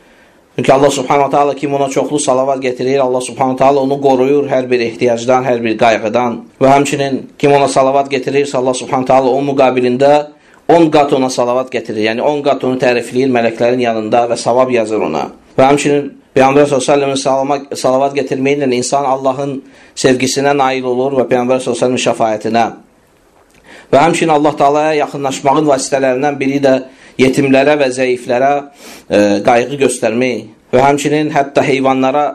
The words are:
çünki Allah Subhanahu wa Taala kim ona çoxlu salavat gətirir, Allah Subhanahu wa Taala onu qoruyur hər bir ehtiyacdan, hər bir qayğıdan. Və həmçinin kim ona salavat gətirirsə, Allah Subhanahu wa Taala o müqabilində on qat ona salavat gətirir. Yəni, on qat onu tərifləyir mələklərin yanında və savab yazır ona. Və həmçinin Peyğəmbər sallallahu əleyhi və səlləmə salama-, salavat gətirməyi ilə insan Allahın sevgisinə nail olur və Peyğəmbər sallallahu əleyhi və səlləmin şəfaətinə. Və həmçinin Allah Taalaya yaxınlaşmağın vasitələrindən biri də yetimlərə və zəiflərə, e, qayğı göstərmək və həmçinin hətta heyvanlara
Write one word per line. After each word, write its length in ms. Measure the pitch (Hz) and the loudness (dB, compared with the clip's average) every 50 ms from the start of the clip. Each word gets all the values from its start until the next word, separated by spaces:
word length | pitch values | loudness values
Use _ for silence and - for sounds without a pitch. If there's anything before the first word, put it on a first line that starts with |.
| _ _ _ _ _ _ _ _ _ _ _ | _ _ _ _ _ _ _ _ _ _ _
çünki 180 | - 123 - 135 | -4 0 2 2
Allah 160 | 135 143 139 | 4 4 2
Subhanahu 340 | 135 139 127 - 151 143 139 | 0 0 -2 0 0 0 2
wa 60 | 135 | 2
Taala 260 | 143 147 143 143 131 | 2 0 0 0 -2
kim 180 | 131 156 143 139 | -4 -4 -4 -2
ona 160 | 139 139 135 | -2 -2 -2
çoxlu 300 | 135 147 135 135 147 147 | -2 -4 -4 -2 -2 -4
salavat 440 | - - 127 131 131 139 139 135 135 | 0 0 0 0 0 0 -2 -2 -2
gətirir, 360 | 127 123 - 127 131 135 139 | -4 -4 -4 -2 -2 0 0
Allah 220 | 131 127 127 127 | 0 0 -2 -2
Subhanahu 300 | 123 - 117 123 135 131 131 131 | -4 -6 -6 -4 -2 -2 0 2
wa 80 | 135 | 2
Taala 140 | 135 143 139 | 2 4 2
onu 220 | 135 135 139 143 | 0 -2 -2 0
qoruyur 480 | 139 139 131 123 127 135 147 143 135 131 | 2 2 2 2 2 2 2 0 0 0
hər 200 | 135 131 127 123 | -2 -2 -2 0
bir 100 | 127 117 | -2 -2
ehtiyacdan, 640 | 117 117 113 - 123 120 117 117 117 123 127 127 123 | -2 -2 -4 -2 -2 0 0 0 0 0 0 0 0
hər 200 | 135 123 117 117 | 0 -2 -2 -2
bir 140 | 113 107 107 | -2 -2 0
qayğıdan. 540 | 123 117 110 101 113 107 110 123 123 120 113 - - - _ - | 2 2 2 2 0 -2 -2 -2 -2 -2 -4 -6 -12 -14 _ 0
Və 60 | 135 131 139 | 2 4 4
həmçinin 460 | 139 143 139 151 135 139 139 131 - - - - - | 4 2 0 -2 -4 -4 -2 -4 -6 -8 -10 -8 -2
kim 140 | - 143 | 0 2
ona 160 | 143 143 139 135 | 4 4 2 2
salavat 440 | - 143 135 131 135 139 139 135 | 2 2 2 2 2 0 0 -2
gətirirsə, 460 | 139 131 - 143 135 139 143 135 - 131 | -2 -4 -4 -2 -2 -2 -2 -2 -2 -2
Allah 160 | 127 131 127 | -2 -2 -2
Subhanahu 340 | 127 - - 143 131 131 131 | -4 -4 -4 -4 -2 0 2
wa 60 | 131 | 2
Taala 160 | 131 135 127 | 2 4 2
o 120 | 127 139 | 0 0
müqabilində 840 | 143 143 135 135 135 127 131 127 123 123 123 123 139 143 147 147 147 - - _ _ _ _ _ _ - | -2 -2 0 2 2 2 2 2 0 0 0 2 4 4 4 4 2 -2 -10 _ _ _ _ _ _ 2
on 240 | 160 170 165 156 | 4 4 4 4
qat 220 | 151 151 143 135 147 | 4 2 2 2 2
ona 160 | 135 131 127 | 0 0 -2
salavat 420 | 127 - 120 120 123 127 127 127 - | -2 -2 -2 0 0 -2 -2 -4 -6
gətirir. 300 | 113 - - 107 110 107 110 | -8 -8 -6 -4 -2 -2 -2
Yəni, 120 | 113 120 | -2 -2
on 220 | 117 143 151 147 139 | -2 -2 -2 -2 0
qat 200 | 143 135 131 - | -2 -2 0 0
onu 160 | 127 127 127 | -2 -2 0
tərifləyir 520 | 131 123 123 120 113 - - 123 135 135 | 0 0 0 0 -2 -4 -2 -2 0 0
mələklərin 480 | 123 120 117 113 113 - 123 120 127 127 | 2 0 0 0 -2 0 0 0 0 0
yanında 460 | 120 117 113 110 107 107 127 123 - 120 | 0 -2 -2 -2 -2 0 0 0 0 0
və 60 | 117 113 | -2 -4
savab 340 | - 131 120 127 131 127 | -2 0 2 2 2 2
yazır 360 | 123 113 110 107 110 104 90 78 | 2 0 0 0 -2 -2 -2 -2
ona. 220 | 78 73 62 - - - _ _ - - | -4 -4 -6 -6 -10 -16 _ _ -2 2
Və 100 | 131 135 | 2 4
həmçinin 400 | 147 143 143 147 143 143 143 139 - - _ _ | 4 2 2 0 0 -2 -2 -4 -10 -16 _ _
Peyğəmbər 360 | - 135 131 135 139 147 147 139 | 0 2 2 4 4 4 2 2
sallallahu 240 | 139 131 131 - 147 | 2 0 0 0 0
əleyhi 160 | 143 139 139 | 0 0 0
və 60 | 135 135 | -2 -4
səlləmə 0 | |
salama-, 440 | - 143 131 135 135 139 147 143 139 - - | -2 -2 -2 -2 -2 -2 -4 -6 -6 -8 -10
salavat 380 | - - 131 127 131 139 139 143 | -4 -2 0 0 2 0 0 -2
gətirməyi 460 | 143 131 135 147 135 131 139 143 143 | -4 -4 -4 -4 -2 -2 -2 -2 0
ilə 80 | 143 131 123 123 | 0 -2 -2 -2
insan 260 | 120 - 143 139 143 | -2 -2 -2 -2 0
Allahın 540 | 131 131 135 135 135 127 139 143 143 135 135 - - - - - - - - | 0 -2 -2 -2 -2 -2 -2 -4 -6 -8 -10 -12 -16 -20 -20 -20 -20 -8 -2
sevgisinə 540 | - 135 131 127 135 131 - 139 135 143 143 | 2 2 2 2 0 -2 -2 0 0 0 2
nail 300 | 143 131 131 131 131 127 127 | 2 0 0 0 -2 -2 -2
olur 300 | 123 123 127 139 143 131 | -2 -2 -2 -2 0 -2
və 60 | 117 120 | -2 0
Peyğəmbər 320 | 131 123 123 123 131 127 | 0 0 0 0 -2 -2
sallallahu 160 | 127 135 113 | -2 -4 -4
əleyhi 0 | |
və 60 | - | -2
səlləmin 220 | 131 127 127 120 - | -2 -2 -2 0 -2
şəfaətinə. 580 | 127 113 - 117 110 110 107 - 110 117 117 113 104 - - _ _ _ _ _ _ _ _ _ _ _ _ _ _ _ _ _ _ - - - - | -2 -2 0 -2 -2 -2 -4 -4 -2 0 0 0 -2 -4 -10 _ _ _ _ _ _ _ _ _ _ _ _ _ _ _ _ _ _ -20 -20 -8 0
Və 80 | - 135 147 | 2 2 2
həmçinin 260 | 170 170 - - 160 | 2 2 0 0 0
Allah 240 | 156 143 151 151 143 | 2 2 2 0 0
Taalaya 380 | 151 147 139 147 151 151 156 156 147 | 2 2 2 2 2 0 0 0 -2
yaxınlaşmağın 640 | 139 127 - 143 139 135 131 - - 139 135 156 156 147 | -2 -4 -4 -6 -6 -6 -4 0 0 2 2 2 2 2
vasitələrindən 720 | 135 131 131 - 147 135 135 131 127 131 135 147 143 131 | 2 0 0 -2 -2 0 0 0 0 0 -2 -2 -2 -2
biri 220 | 139 135 139 139 139 | -2 -2 -2 0 2
də 120 | 135 131 131 127 - - - - - - - | 2 2 2 0 -6 -18 -20 -20 -10 -2 2
yetimlərə 560 | 127 131 131 139 135 135 131 135 135 147 151 147 | 2 2 2 2 2 2 4 4 4 4 2 2
və 80 | 139 127 | 0 0
zəiflərə, 600 | 123 131 131 127 123 120 123 127 120 120 135 139 143 143 143 143 _ - - - - - - - | -2 -2 -2 -2 -2 -2 -2 -2 -2 0 0 0 0 -2 -4 -8 _ -20 -20 -20 -20 -18 -8 -2
e, 100 | 85 104 104 101 101 101 104 | 0 2 2 2 2 0 2
qayğı 360 | 127 123 120 123 127 143 143 | 2 2 2 2 -2 -2 -2
göstərmək 920 | - 123 - - 123 113 110 120 127 127 117 104 104 - - _ _ _ | -2 -2 -2 -2 -4 -2 -2 -2 -2 -2 -4 -6 -8 -12 -18 _ _ _
və 140 | - 127 135 | 0 2 2
həmçinin 480 | 139 143 143 143 151 147 151 151 147 156 | 4 2 2 0 -2 -2 -2 -2 -2 0
hətta 300 | 147 139 143 - 147 131 143 | -2 -2 -2 0 -2 0 0
heyvanlara 580 | 135 135 135 135 131 131 131 131 135 147 147 135 - | 0 0 0 0 0 0 0 0 0 0 -2 -2 -4